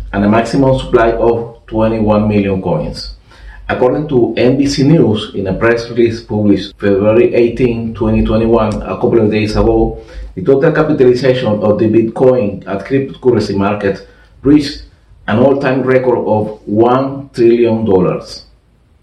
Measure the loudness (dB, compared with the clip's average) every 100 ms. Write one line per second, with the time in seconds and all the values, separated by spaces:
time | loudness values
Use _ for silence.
0 | -8 -2 0 2 0 0 2 0 0 0
1 | 2 0 0 0 -4 -14 -8 -2 -2 0
2 | 0 0 2 0 0 -2 -2 -4 -4 -10
3 | -14 -18 _ -20 -20 -14 -6 -2 0 0
4 | -2 0 0 2 0 2 0 0 2 4
5 | 4 0 -4 -6 -6 -2 0 0 -2 0
6 | 0 0 -6 -2 0 0 -2 -4 0 2
7 | 2 4 4 2 0 0 -2 -2 -6 -4
8 | -2 0 0 0 2 2 0 -4 -6 -4
9 | 0 2 2 0 -2 0 0 2 0 -4
10 | -14 -16 -14 -4 0 2 2 0 0 2
11 | 2 4 2 0 0 0 0 0 2 2
12 | 0 2 2 2 0 -6 -8 -10 -4 -4
13 | -4 -4 0 0 0 -2 -2 -2 -4 -4
14 | -10 -20 _ _ 2 2 2 -8 -18 _
15 | _ -14 -4 2 2 2 0 -2 0 0
16 | 2 -2 0 -2 -4 -8 -4 0 2 2
17 | -2 -8 -10 0 2 4 2 0 0 2
18 | 0 -2 -8 -18 -20 _ _ _ _ _